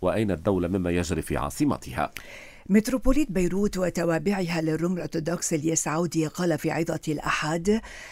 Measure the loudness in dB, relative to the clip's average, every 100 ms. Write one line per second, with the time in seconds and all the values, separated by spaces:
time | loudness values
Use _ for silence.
0 | 0 2 0 0 2 2 2 0 2 2
1 | 0 -2 -2 -2 -2 0 0 0 -4 -4
2 | -4 -4 -14 -16 -18 -16 2 2 4 2
3 | 4 4 4 2 0 2 0 0 -2 0
4 | 0 2 0 0 0 0 0 0 0 -2
5 | -4 -4 -2 -4 -2 0 0 0 0 0
6 | 0 0 0 0 0 0 0 -2 -2 -2
7 | -4 -4 -2 -2 0 0 2 0 -2 -12
8 | -16